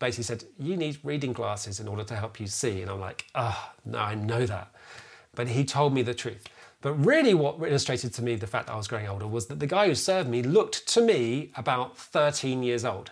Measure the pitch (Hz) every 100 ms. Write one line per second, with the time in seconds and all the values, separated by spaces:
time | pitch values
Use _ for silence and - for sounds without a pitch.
0 | 127 120 113 117 - - 143 185 156 147
1 | 143 147 135 117 104 104 - 101 104 104
2 | 107 110 110 - 101 - 123 95 95 98
3 | 95 - - 135 117 101 - - 117 117
4 | 104 107 107 117 123 95 101 _ - -
5 | - - _ - 123 120 135 139 147 135
6 | 120 120 120 107 - - - _ 143 147
7 | 160 311 269 180 143 147 160 139 - 123
8 | 123 - 120 117 107 120 - 110 104 113
9 | 104 98 107 117 - 147 147 185 208 135
10 | - 185 135 120 123 214 - - - 226
11 | 233 165 113 131 151 - 123 127 123 -
12 | - 165 147 143 135 127 123 120 120 98
13 | -